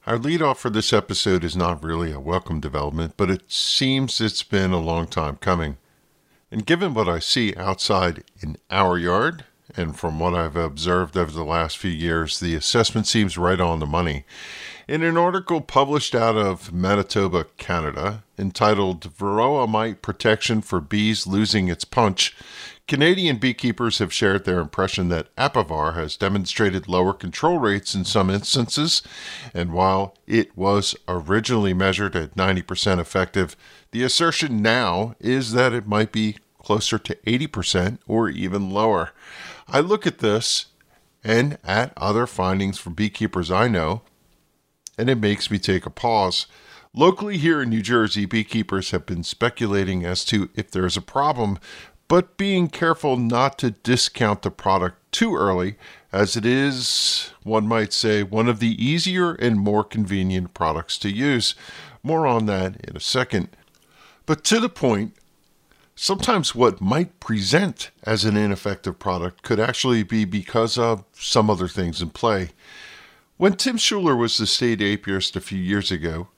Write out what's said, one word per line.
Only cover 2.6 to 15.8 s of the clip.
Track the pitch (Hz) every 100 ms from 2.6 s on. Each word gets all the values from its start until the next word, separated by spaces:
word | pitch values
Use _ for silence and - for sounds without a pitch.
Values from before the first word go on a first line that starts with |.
development, | 73 71 73 76 82 -
but | 98
it | 92 _
seems | - - - 135 135 135 -
it's | 110 -
been | - 101 95
a | 92
long | 82 82 82
time | - 78 71
coming. | - 90 78 69 _ _ _ _ _ _ _
And | 107
given | 104 170 190
what | 117 98
I | 82
see | - - 113 85
outside | 92 95 - 98 90 82 - _
in | - 76 _
our | 95 95 87
yard, | 87 92 135 165 135 _ _ -
and | 85 76
from | 87 78
what | 87
I've | 87 82 78
observed | 82 71 82 90 87 92
over | 85
the | 76
last | 78 82 82 -
few | 98
years, | 80 82 82 80 -
the | 87
assessment | 80 - 120 110 113 104
seems | 117 101 87
right | 87 92
on | 90 82
the | 76
money. | 80 87 71 - - - - - - -
In | 147
an | 165 165
article | 175 185 180 165
published | - 139